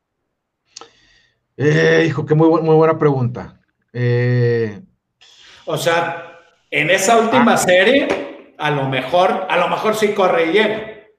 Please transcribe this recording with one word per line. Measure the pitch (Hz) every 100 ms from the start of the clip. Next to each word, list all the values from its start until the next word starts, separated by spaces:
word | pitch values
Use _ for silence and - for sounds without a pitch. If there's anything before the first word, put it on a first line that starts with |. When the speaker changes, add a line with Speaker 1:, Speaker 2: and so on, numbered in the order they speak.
| _ _ _ _ _ _ _ - - _ _ _ _ _ _ -
Speaker 1:
Eh, | 143 156 160 160 165
hijo, | -
qué | 151
muy | 151 160
bu-, | 165
muy | 160 156
buena | 160 160
pregunta. | 151 135 120 104 92 - _ _ _
Eh, | 123 123 120 123 123 120 117 113 101 - _ _ _ _ _ - - -
Speaker 2:
O | 147
sea, | 151 170 170 - - - _ _ _
en | 147 156
esa | 190 226 233
última | 220 254 226
Speaker 1:
Ah. | 190
Speaker 2:
serie, | 185 180 196 277 285 - - - - -
a | 151
lo | 147 131
mejor, | 131 - 175 185 - -
a | 170
lo | 180
mejor | 175 214
sí | 208 208
corre | - 185 170 165
y |
llega. | 196 214 - - - -